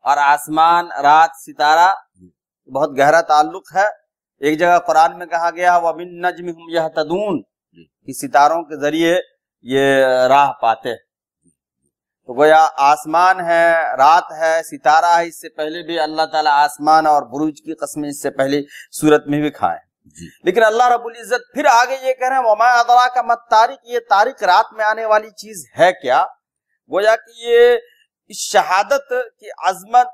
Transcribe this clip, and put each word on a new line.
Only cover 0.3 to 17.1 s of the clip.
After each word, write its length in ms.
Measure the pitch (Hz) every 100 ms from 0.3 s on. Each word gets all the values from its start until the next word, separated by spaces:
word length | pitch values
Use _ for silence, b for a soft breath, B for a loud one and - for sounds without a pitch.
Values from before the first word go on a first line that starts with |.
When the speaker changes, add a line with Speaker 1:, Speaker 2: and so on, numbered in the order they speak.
| 147 151 156 165 170 170
Speaker 1:
रात, 440 | - 143 156 165
सितारा 600 | - - 147 147 160 185 196 _ 90
Speaker 2:
जी। 160 | 90 _ _ _ _
Speaker 1:
बहुत 220 | 131 151
गहरा 300 | 135 139 165
ताल्लुक 420 | 165 151 151 185 _ 185
है। 140 | 208 - _ _ _ _
एक 160 | 143 156
जगह 180 | 175 175
कुरान 380 | 175 156 170 170
में 120 | 175
कहा 220 | 165 170
गया, 280 | 165 180 175
"व 200 | 170 156
मिन 280 | 180 170 180
नज्मि 260 | 175 175
हुम 180 | 165 165
यहतदून", 760 | 165 160 156 151 175 208 151 - _ _
Speaker 2:
जी। 100 | _ _ _ -
Speaker 1:
कि 80 |
सितारों 500 | 131 139 139 147 165
के 180 | 156 151
जरिए 340 | 147 156 165 180 - _ _ _ 117
ये 360 | 135 139 135 131 127 127
राह 240 | 135 143
पाते 380 | - 113 110 127
हैं। 100 | 113 _ _ _ _ _ _ _ _ _ _ _ _ -
तो 60 |
गोया 280 | 123 151 156
आसमान 800 | 156 - 139 151 156 165 180 185
है, 520 | 170 170 170 165 147
रात 340 | 127 139 170 170
है, 320 | 156 160 165
सितारा 520 | 160 139 156 160 175 170
है, 120 | 170
इससे 200 | - 165
पहले 360 | - 156 165
भी 140 | 160 170
अल्लाह 280 | 156 156 160
ताला 260 | 156 151
आसमान 560 | 143 147 - 151 156
और 200 | 156